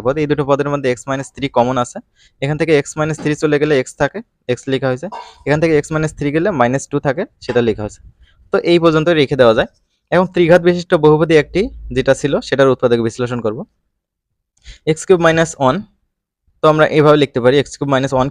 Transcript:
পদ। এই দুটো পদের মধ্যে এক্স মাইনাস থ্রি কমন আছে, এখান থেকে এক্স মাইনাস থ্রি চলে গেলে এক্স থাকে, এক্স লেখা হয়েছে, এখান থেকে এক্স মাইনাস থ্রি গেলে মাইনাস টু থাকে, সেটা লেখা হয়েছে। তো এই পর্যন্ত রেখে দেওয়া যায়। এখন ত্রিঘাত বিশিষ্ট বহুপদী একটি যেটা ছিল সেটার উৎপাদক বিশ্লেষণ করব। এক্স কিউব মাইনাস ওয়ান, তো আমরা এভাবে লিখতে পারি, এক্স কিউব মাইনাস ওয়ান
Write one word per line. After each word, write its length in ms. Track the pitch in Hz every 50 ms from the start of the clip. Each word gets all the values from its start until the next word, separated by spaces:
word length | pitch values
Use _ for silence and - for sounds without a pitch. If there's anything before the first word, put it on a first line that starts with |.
| 104
পদ। 100 | 123 139 156
এই 40 | 151 143
দুটো 140 | 151 151 139 135
পদের 180 | 139 135 139 143
মধ্যে 160 | 143 143 135 127
এক্স 120 | 123 - - 135
মাইনাস 200 | 135 135 131 - _
থ্রি 120 | - 139 135 -
কমন 200 | 123 117 127 131 127 120
আছে, 140 | - - - - _ _ _ _ _ _ _
এখান 140 | 135 143 151 151
থেকে 120 | 165 156 156 143
এক্স 120 | 143 - - 151
মাইনাস 200 | 151 156 151 -
থ্রি 120 | - 151 151 -
চলে 140 | 160 151 147 143
গেলে 120 | 147 151 147 131
এক্স 120 | 127 - - -
থাকে, 180 | 147 135 - 208 - _ _ _ _ -
এক্স 100 | 123 - - 135
লেখা 140 | 135 131 139 131
হয়েছে, 180 | 127 131 170 214 - - - - - _ _
এখান 120 | 139 143 151
থেকে 100 | 170 165 156 147
এক্স 120 | - -
মাইনাস 200 | 156 156 156 156 - -
থ্রি 100 | 147 143 143
গেলে 120 | 165 170 214 180 131
মাইনাস 240 | 120 120 131 139 - -
টু 60 | 143 143 -
থাকে, 160 | 143 127 165 208 - _ _ -
সেটা 160 | - 117 123 120 113
লেখা 140 | 101 107 104
হয়েছে। 160 | 104 - - - - _ _ - _ _ _ _ _
তো 40 | - 190
এই 200 | - 175 175 170
পর্যন্ত 260 | 165 165 156 160 151 175 170 156
রেখে 160 | 135 - 147 131
দেওয়া 140 | 123 117 110 123
যায়। 100 | 190 - _ _ _ _ _ _ _ _ -
এখন 120 | 175 185 180 -
ত্রিঘাত 260 | 175 175 156 175 175 170 175
বিশিষ্ট 240 | 175 180 170 - 185 160 147
বহুপদী 300 | 151 151 151 165 156 165 151
একটি 180 | 143 - - 175 226 269 - - - - 123
যেটা 160 | 131 127 135 131 -
ছিল 120 | - 139 151 226 - -
সেটার 200 | 139 135 135 135 127
উৎপাদক 240 | - 131 120 120 117 113
বিশ্লেষণ 320 | 113 - - 123 120 127 120
করব। 180 | 110 107 107 139 214 - _ _ _ _ _ _ _ _ _ _ _ _ _ _ _ _ _ _ _ - - - _ 156
এক্স 120 | 156 - -
কিউব 140 | - 185 165
মাইনাস 300 | 170 165 160 165 165 156 - -
ওয়ান, 160 | 135 127 139 196 214 - _ _ _ _ _ _ _ _ _ _ _ _ _ _
তো 40 | - 156
আমরা 140 | 151 156 156
এভাবে 320 | - - 151 143 151 151 151
লিখতে 180 | 147 - - 131 117
পারি, 120 | 127 139 143
এক্স 100 | 127 - -
কিউব 120 | - 143 139 139
মাইনাস 180 | 131 135 135 135
ওয়ান 100 | 127 127 139